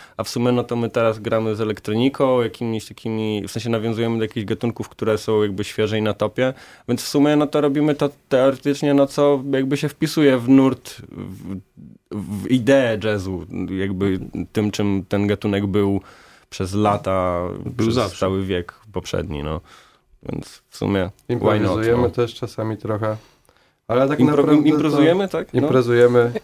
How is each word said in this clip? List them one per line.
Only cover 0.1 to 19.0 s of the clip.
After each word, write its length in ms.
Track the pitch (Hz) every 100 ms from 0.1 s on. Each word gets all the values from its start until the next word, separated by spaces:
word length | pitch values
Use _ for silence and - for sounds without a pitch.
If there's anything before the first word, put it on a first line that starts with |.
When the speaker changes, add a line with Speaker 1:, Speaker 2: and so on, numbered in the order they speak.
| -
Speaker 1:
a 80 |
w 40 | 110
sumie 240 | 120 123
no 120 | 123
to 120 | 120 120
my 140 | 117
teraz 280 | 120 113 110
gramy 360 | 110 113 110
z 60 | 107
elektroniką, 840 | 110 104 - 107 131 135 135 127
jakimiś 440 | 117 - 117 110 -
takimi, 580 | - 117 110 110 104 92
w 20 |
sensie 200 | - 117
nawiązujemy 460 | 113 110 110 117 113
do 60 |
jakichś 220 | 110 - 101
gatunków, 420 | 110 120 - 113
które 300 | - 104 -
są 240 | - 107
jakby 220 | 104 98
świeżej 380 | 104 - 110 107
na 120 | 107
topie, 400 | 101 107 - 127 127 - - -
więc 140 | 120
w 60 | -
sumie 280 | 147 143 147
no 100 | 147
to 140 | 151
robimy 340 | 147 143 151
to 160 | 147 139 - -
teoretycznie, 680 | 131 135 135 147 139 147
no 120 | 139 139
co 360 | - 143 143 139
jakby 240 | 135 135 139
się 120 | 151
wpisuje 500 | - 156 165 147 131
w 100 | 120
nurt, 540 | 135 135 127 - - -
w, 440 | - 95 95 92 98 - - 69 - _
w 400 | 104 87 101 98
ideę 480 | 127 113 139 123 110
jazzu, 420 | 107 104 95 90 82 87 90 92
jakby 400 | 98 95 98 95 - - 87
tym, 180 | - 104
czym 340 | - 104 98 92
ten 180 | 101 101
gatunek 400 | 101 107 98 101
był 340 | 98 101 98 - - - - _
przez 240 | - 95
lata, 680 | 101 104 101 95 95 90 87 90 95
Speaker 2:
Był 80 | 92 - 113
Speaker 1:
przez 80 |
Speaker 2:
zawsze. 260 | 120 - -
Speaker 1:
cały 240 | 95 95
wiek 300 | 95 90 85 - -
poprzedni, 500 | 92